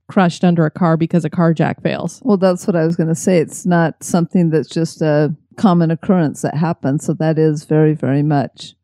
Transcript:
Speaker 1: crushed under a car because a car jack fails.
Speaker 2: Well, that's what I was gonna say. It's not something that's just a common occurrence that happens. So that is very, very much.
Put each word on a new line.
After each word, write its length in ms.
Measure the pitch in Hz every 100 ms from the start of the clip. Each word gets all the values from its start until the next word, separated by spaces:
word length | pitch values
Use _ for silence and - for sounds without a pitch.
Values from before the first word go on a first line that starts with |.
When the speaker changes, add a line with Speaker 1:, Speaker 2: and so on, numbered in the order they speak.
| -
Speaker 1:
crushed 360 | - 175 -
under 220 | 180 170 156
a 60 |
car 260 | - 175 165
because 280 | 165 175 156
a 40 |
car 240 | 175 165
jack 280 | 160 151 -
fails. 400 | - - 175 -
Speaker 2:
Well, 140 | - 202
that's 300 | 190 180 -
what 80 | 175
I 100 | 160
was 100 | 170
gonna 200 | 160 160
say. 240 | - 180
It's 260 | 147 - 180
not 380 | 170 160 -
something 460 | - 185 170 190 170
that's 200 | 156 143
just 320 | - 165 -
a 340 | 156 147 151 151 _ -
common 340 | 214 175 165
occurrence 500 | 165 - 185 151 -
that 140 | 151 143
happens. 500 | 165 170 135 147 -
So 80 |
that 240 | 156 160 156
is 280 | 156 151 -
very, 280 | 156 156
very 300 | 151 131 139
much. 520 | 147 147 127 - - -